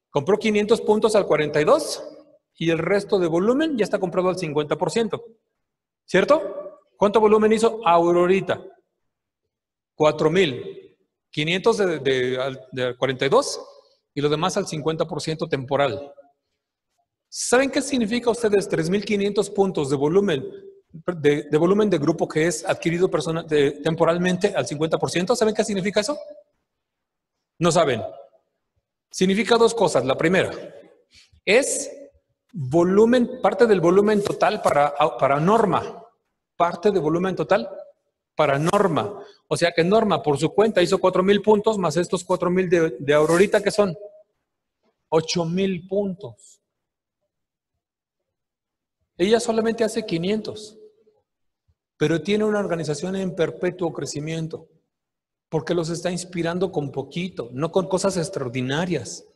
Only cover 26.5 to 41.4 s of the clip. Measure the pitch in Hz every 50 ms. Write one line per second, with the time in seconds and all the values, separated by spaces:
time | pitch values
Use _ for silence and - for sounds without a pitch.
26.5 | _ _ _ _ _ _ _ _ _ _ _ _ _ _ _ _ _ _ _ _
27.5 | _ - 160 175 160 175 165 143 123 107 - - - - - _ _ _ _ _
28.5 | _ _ _ _ _ _ _ _ _ _ _ _ - - 185 190 190 208 226 190
29.5 | 240 226 233 220 - - 190 160 - 139 127 131 131 - 151 170 190 175 123 -
30.5 | - - - - - - - - _ _ _ _ _ - _ _ _ _ _ 175
31.5 | 196 247 285 - - - - - - - - - _ _ _ _ _ _ _ _
32.5 | - 185 135 127 139 170 175 180 190 202 226 226 247 254 240 - - - - 196
33.5 | 208 - 240 226 208 185 160 175 180 196 208 214 214 202 - - - - 175 175
34.5 | 208 202 - 190 165 143 143 147 - - 151 - - 135 135 131 139 147 156 185
35.5 | 220 233 220 190 147 113 98 - - - - - _ _ _ _ _ _ _ _
36.5 | _ - 170 175 170 - - 208 196 180 147 156 160 175 180 190 180 - 160 147
37.5 | 185 214 226 - - - - - _ _ _ _ _ _ _ _ _ - 156 143
38.5 | 135 139 156 170 - 202 208 190 151 123 - - - - - - - _ _ -
39.5 | 156 - 165 170 170 - 165 180 202 226 214 208 175 143 - 151 143 131 160 151
40.5 | - - 214 226 214 185 175 170 190 180 185 185 180 180 185 190 208 202